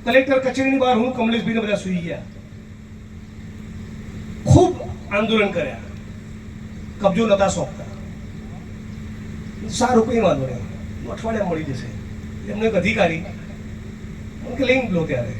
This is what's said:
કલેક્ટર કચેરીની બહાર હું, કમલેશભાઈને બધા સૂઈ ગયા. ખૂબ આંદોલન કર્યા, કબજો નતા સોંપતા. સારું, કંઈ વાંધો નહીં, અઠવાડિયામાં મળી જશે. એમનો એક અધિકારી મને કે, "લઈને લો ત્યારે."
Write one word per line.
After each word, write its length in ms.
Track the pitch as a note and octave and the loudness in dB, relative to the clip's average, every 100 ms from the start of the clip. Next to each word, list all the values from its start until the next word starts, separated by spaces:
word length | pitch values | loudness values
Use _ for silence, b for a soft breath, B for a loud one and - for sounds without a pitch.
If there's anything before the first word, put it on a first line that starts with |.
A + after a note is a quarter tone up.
કલેક્ટર 360 | A#3 B3+ C4+ C4 | 6 6 6 4
કચેરીની 380 | B3+ B3+ C4+ C4+ | 4 2 2 4
બહાર 200 | B3+ A3+ | 4 4
હું, 160 | B3+ | 4
કમલેશભાઈને 480 | B3 A3+ A3+ F#3+ A3+ | 2 2 2 2 0
બધા 140 | G#3 G3 | 2 0
સૂઈ 200 | F#3+ F3 | 0 -2
ગયા. 220 | E3 C3 - - - - - - - - - - - - - - - - - - - - - - | -2 -6 -8 -14 -16 -16 -16 -16 -16 -16 -14 -14 -14 -14 -14 -12 -12 -10 -10 -10 -10 -10 -10 -6
ખૂબ 320 | - - F#4 - - - - | 8 10 10 4 -6 -8 -2
આંદોલન 400 | G3+ A3 A3 G3+ | 0 4 4 4
કર્યા, 260 | F3 - - - - - - - - - - - - - - | 2 -2 -6 -10 -12 -12 -12 -12 -12 -12 -12 -12 -10 -10 2
કબજો 260 | G3 F#3 A3+ | 2 4 4
નતા 200 | G3 G3 | 6 6
સોંપતા. 360 | F3 C#3 - - - - - - - - - - - - - - - - - - - G#2+ | 2 -4 -6 -10 -10 -10 -10 -10 -10 -10 -12 -12 -12 -10 -10 -10 -10 -10 -10 -10 -8 -6
સારું, 380 | - B3 A#3+ A3 | 0 4 6 6
કંઈ 120 | A#3 | 4
વાંધો 280 | G3 C#3 C3 | 4 4 0
નહીં, 640 | B2 - - - - - | -4 -8 -8 -10 -8 -8
અઠવાડિયામાં 420 | - A3 A3 F#3 | -6 -2 0 0
મળી 100 | D#3+ | -2
જશે. 880 | D3 A#2+ - - - - - - G3+ | -2 -6 -6 -8 -10 -10 -10 -10 -8
એમનો 140 | G#3 A3 | 0 2
એક 80 | |
અધિકારી 460 | G3 F3+ A3 F3 D#3+ F3+ - - - - - - - - - - - A#3 | 2 2 4 4 2 -4 -10 -10 -10 -10 -10 -10 -12 -10 -10 -10 -10 -8
મને 100 | B3 | 0
કે, 100 | B3 | 4
"લઈને 240 | C4 G#3 | 4 4
લો 160 | F3 D#3+ | 0 2
ત્યારે." 280 | C3 A#2 A2 | 0 -2 -6